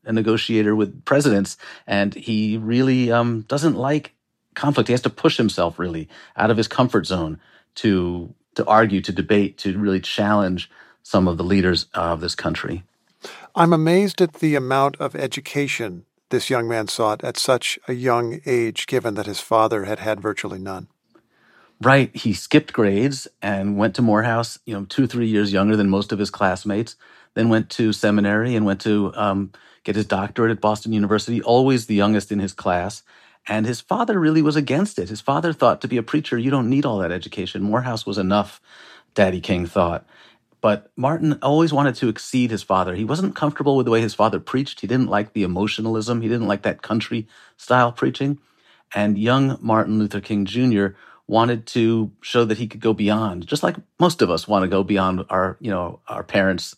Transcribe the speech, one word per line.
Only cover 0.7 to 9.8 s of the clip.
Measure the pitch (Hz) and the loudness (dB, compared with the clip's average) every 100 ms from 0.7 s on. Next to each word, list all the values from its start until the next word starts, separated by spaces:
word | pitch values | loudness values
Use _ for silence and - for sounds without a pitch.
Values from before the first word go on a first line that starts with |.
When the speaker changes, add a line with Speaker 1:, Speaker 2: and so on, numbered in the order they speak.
| 107 | 2
Speaker 1:
with | 101 - - | 0 -4 0
presidents. | 139 135 101 98 - - - - | 2 4 2 0 -6 -18 -20 -4
And | 104 101 | -2 -2
he | 92 - 110 107 113 | -4 -4 -2 0 -2
really, | 110 120 131 127 120 | 0 2 4 2 2
um, | 117 120 117 110 | 2 2 -2 -2
doesn't | 143 160 135 | 0 0 0
like | 131 151 - _ _ _ _ - | 0 -2 -4 _ _ _ _ -4
conflict. | - 135 120 | 0 0 2
He | |
has | 120 | 0
to | 123 | 0
push | - 156 - | 0 0 2
himself, | 110 - 87 82 | 0 0 -2 -2
really, | 90 82 80 - - - | -6 -6 -10 -16 -12 -2
out | 107 | 0
of | 110 | 2
his | 110 | 0
comfort | - 127 110 82 | 0 2 0 0
zone | 92 80 80 - _ _ - | -2 -4 -8 -14 _ _ -4
to, | 113 95 87 87 85 - _ - | 0 2 0 -4 -10 -16 _ -4
to | - | 2
argue, | 107 110 95 | 4 4 2
to | 92 | -2
debate, | 92 87 104 101 - | -4 0 2 2 -2
to | 101 | -6
really | 95 | -2